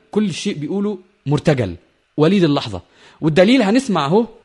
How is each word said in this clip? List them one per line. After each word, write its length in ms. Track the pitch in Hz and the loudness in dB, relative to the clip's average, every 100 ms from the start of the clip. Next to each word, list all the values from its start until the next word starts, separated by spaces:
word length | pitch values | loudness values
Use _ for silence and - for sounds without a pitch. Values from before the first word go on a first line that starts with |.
| _ | _
كل 220 | 208 208 | -4 -2
شيء 220 | 151 202 | -4 -6
بيقوله 440 | 151 147 190 202 190 - _ 135 | -6 -6 -6 -6 -8 -14 _ -4
مرتجل، 500 | 143 - 139 101 85 _ _ _ - | -2 0 0 -2 -8 _ _ _ -2
وليد 280 | 156 202 | 2 2
اللحظة. 380 | 165 143 117 92 - _ - _ | 2 0 -4 -10 -12 _ -20 _
والدليل 420 | 151 156 185 269 | -2 2 4 4
هنسمع 440 | 196 240 262 175 139 | 2 0 0 -2 0
اهو 200 | 196 233 - | 0 0 -6